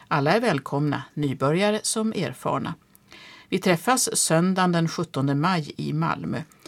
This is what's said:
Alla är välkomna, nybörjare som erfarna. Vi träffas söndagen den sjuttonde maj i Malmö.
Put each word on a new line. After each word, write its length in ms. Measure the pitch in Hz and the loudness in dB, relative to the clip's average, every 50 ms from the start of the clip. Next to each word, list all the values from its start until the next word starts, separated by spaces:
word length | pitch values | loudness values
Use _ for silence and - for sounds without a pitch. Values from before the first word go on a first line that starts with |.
| - | -6
Alla 260 | - 156 151 135 147 180 | -2 0 2 2 2 2
är 60 | 233 | 2
välkomna, 640 | 254 226 160 135 - - - 143 147 147 135 123 135 - - | 2 0 0 -2 -2 -2 -2 0 0 0 -2 -4 -6 -8 -6
nybörjare 680 | 160 147 139 127 131 135 139 156 180 202 208 214 214 - | -4 -2 -2 -2 0 0 0 2 2 2 0 0 -2 -2
som 300 | - - 226 220 220 214 | -4 -2 -2 -2 -2 -2
erfarna. 600 | 208 165 127 135 - - 170 151 139 - - 160 - _ _ _ - _ - - - - - - - - - | -2 -4 -4 -6 -6 -4 -2 -2 -2 -4 -6 -8 -10 _ _ _ -20 _ -20 -20 -20 -20 -20 -20 -16 -8 -4
Vi 80 | - 190 | -4 0
träffas 580 | - 190 175 165 - 247 262 254 - - - | 2 2 2 2 2 2 2 2 2 0 0
söndagen 540 | - - - 160 160 175 190 190 190 185 180 | 0 2 4 4 4 4 4 2 2 2 2
den 160 | 170 170 165 | 4 2 2
sjuttonde 480 | 165 - - 170 - - 139 131 143 139 | 0 0 -4 -6 -4 -2 -2 0 2 2
maj 380 | 143 151 185 190 170 143 - - | 2 2 2 0 0 -2 -6 -8
i 160 | - 151 143 143 | -8 -6 -4 -2
Malmö. 480 | 156 165 160 151 - - - 131 120 156 - - _ - | -2 0 -2 -2 -4 -4 -6 -6 -6 -8 -10 -16 _ -20